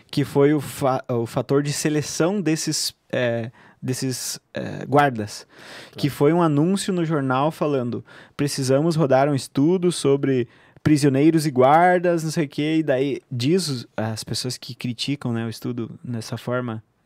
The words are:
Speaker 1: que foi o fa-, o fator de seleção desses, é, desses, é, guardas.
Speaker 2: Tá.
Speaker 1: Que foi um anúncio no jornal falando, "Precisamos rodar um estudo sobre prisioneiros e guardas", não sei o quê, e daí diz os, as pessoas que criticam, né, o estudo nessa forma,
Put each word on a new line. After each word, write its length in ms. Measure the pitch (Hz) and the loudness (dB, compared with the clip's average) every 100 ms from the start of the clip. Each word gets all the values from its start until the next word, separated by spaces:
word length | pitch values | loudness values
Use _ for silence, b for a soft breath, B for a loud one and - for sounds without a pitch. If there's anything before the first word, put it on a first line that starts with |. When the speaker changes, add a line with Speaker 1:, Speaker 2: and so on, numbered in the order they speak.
| B | B
Speaker 1:
que 120 | - | -4
foi 300 | 135 143 143 | -2 4 4
o 80 | 151 | 2
fa-, 420 | 123 - 139 131 - | -2 -4 -2 -2 -2
o 160 | 123 | -4
fator 380 | 117 - 120 139 | -2 -4 0 0
de 100 | 147 | 0
seleção 680 | 143 160 151 147 - 165 208 | -2 -2 -2 -4 -2 0 0
desses, 520 | 156 160 - 151 - - _ | -2 -2 -2 -4 -6 -8 _
é, 400 | 123 123 117 117 b b b | -4 -2 -2 -6 b b b
desses, 580 | 131 127 135 127 - - _ | -6 -4 -4 -6 -8 -12 _
é, 320 | - 131 101 | -10 -10 -10
guardas. 600 | - 139 143 117 107 - - B B B B | 0 2 2 0 -8 -10 -18 B B B B
Speaker 2:
Tá. 60 | - | -6
Speaker 1:
Que 120 | 147 | -6
foi 240 | 127 143 | 2 2
um 80 | 170 | 4
anúncio 500 | 165 143 160 196 - | 2 2 2 0 -2
no 140 | 180 160 | -2 -2
jornal 440 | 160 135 131 147 | -2 0 0 0
falando, 540 | 151 156 139 120 117 - B B - | 0 -2 -2 -2 -6 -10 B B -6
"Precisamos 600 | 147 - 131 135 160 156 | -4 -2 2 2 2 2
rodar 340 | 151 131 143 | 4 4 4
um 40 | |
estudo 560 | 143 - - 143 185 175 | 0 -2 0 2 4 0
sobre 560 | 165 139 139 139 131 117 b b b | 0 0 2 2 0 -2 b b b
prisioneiros 640 | - 151 143 131 156 165 151 | 2 4 4 6 4 4 0
e 40 | |
guardas", 720 | 123 127 156 180 180 175 170 | 4 6 8 6 4 2 0
não 80 | 160 | -2
sei 140 | 151 | -2
o 40 | 147 | -4
quê, 260 | - 151 160 | -2 0 0
e 20 | |
daí 400 | 156 131 143 127 - | 2 0 0 -2 -6
diz 340 | 127 123 185 156 | -2 2 2 0
os, 200 | 131 120 - | -6 -8 -6
as 260 | 110 110 | -4 -6
pessoas 360 | - 117 127 - | -8 -6 -6 -8
que 160 | - | -12
criticam, 580 | 123 123 117 - 143 127 | -10 -8 -6 -6 -4 -4
né, 140 | 117 113 | -4 -4
o 20 | |
estudo 420 | 107 123 120 113 - | -6 -8 -6 -8 -10
nessa 320 | - 120 107 117 | -10 -8 -8 -8
forma, 460 | - 127 123 110 - _ | -4 -4 -4 -8 -12 _